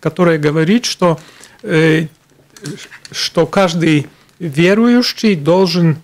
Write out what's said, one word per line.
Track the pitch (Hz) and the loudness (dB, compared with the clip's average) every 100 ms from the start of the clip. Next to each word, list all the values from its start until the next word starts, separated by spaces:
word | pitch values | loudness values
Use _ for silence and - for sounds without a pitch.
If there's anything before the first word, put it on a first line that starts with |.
которая | 160 160 175 160 | -6 0 0 2
говорит, | 147 156 160 233 | 0 0 2 0
что, | - - 180 156 - - - _ | -2 -2 -2 -2 -8 -20 -20 _
э, | 208 165 160 156 156 - _ _ _ - 147 202 - - - | -2 2 2 2 -2 -10 _ _ _ -18 -16 -16 -18 -20 -14
что | - - - 156 | -8 -6 -2 -2
каждый | 202 185 165 165 151 131 _ _ - | 0 0 0 0 0 -2 _ _ -12
верующий | 175 139 175 214 233 240 247 - 220 | -6 0 2 4 2 2 0 -2 -2
должен | 175 143 180 190 175 165 151 | 0 0 2 2 2 0 0